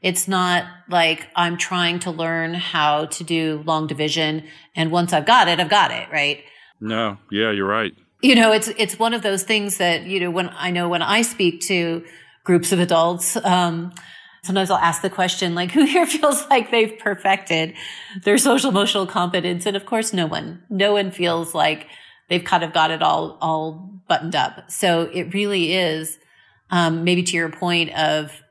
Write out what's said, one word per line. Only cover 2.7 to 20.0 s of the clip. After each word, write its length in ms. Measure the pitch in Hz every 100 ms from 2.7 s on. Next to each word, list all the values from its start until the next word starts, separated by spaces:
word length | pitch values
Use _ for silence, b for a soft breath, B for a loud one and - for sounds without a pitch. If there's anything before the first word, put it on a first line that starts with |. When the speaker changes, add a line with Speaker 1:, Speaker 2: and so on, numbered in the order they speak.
| 170 151 147 156
Speaker 1:
to 180 | -
do 400 | 165 165 160 151 151
long 220 | 160 156
division, 560 | 143 151 156 156 156 151 B B -
and 160 | 160
once 220 | 170 175
I've 120 | 175 151
got 220 | 240 180
it, 120 | 170
I've 100 | 156
got 220 | 202 175
it, 160 | 117 -
right? 320 | 156 143 147 B B B _
Speaker 2:
No. 380 | 107 113 113 101 _
Yeah, 200 | 104 110
you're 160 | 101 98
right. 260 | 107 107 - _ _
Speaker 1:
You 140 | 262 240
know, 160 | 226
it's, 180 | 214 214
it's 280 | - 214 -
one 160 | 226
of 100 | 233
those 200 | 202 196
things 340 | 190 214 202 196
that, 260 | 175 170
you 160 | 180 190
know, 120 | 175
when 180 | 170 180
I 180 | - 180
know 160 | 175 175
when 140 | 175
I 200 | 160 214
speak 400 | 233 - 180 170 -
to 380 | 185 170 165 B B B B
groups 280 | - 175 175
of 80 | 185
adults, 560 | 175 165 165 175 - 226
um, 560 | 196 180 175 170 175 - B B B B
sometimes 280 | - 196 185
I'll 60 | 185
ask 240 | 170 160
the 80 | 190
question, 440 | - 185 - 185 170
like, 160 | 180
<laughs> 40 | 277
"Who 100 | 294
here 200 | 294 339
feels 420 | 311 302 285 -
like 220 | 269 220
they've 260 | 233 220 220
perfected 760 | 214 185 196 196 - 165 160 - B B B 196
their 140 | 202 208
social 320 | 277 277 269
emotional 360 | 190 - 208 185
competence?" 600 | 196 175 180 175 175 208
And 100 | 196
of 100 | -
course, 280 | 226